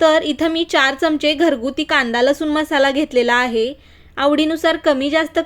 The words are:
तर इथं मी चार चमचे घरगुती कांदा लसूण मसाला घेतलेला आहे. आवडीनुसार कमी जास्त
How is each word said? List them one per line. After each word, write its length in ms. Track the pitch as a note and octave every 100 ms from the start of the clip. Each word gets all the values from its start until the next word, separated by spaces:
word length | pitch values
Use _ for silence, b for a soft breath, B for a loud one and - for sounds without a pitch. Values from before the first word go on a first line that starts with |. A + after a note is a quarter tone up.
तर 220 | D#4+ D#4+
इथं 280 | D4+ C#4 D#4+
मी 140 | E4
चार 300 | E4+ D#4 C4+
चमचे 400 | C#4 E4 D4+ D4
घरगुती 500 | D4 E4 B3+ C4 D4
कांदा 380 | D4+ D4 A#3+ A#3+
लसूण 260 | C4 C#4+ D#4
मसाला 420 | D4+ D4+ D4 C#4
घेतलेला 440 | C4+ D4 B3 A#3+
आहे. 380 | B3 B3 A3+ A#3+ D4 b b b -
आवडीनुसार 600 | C#4 D4 D#4 D#4+ E4 E4
कमी 320 | D#4+ C4 C#4+
जास्त 280 | D#4+ D#4+ E4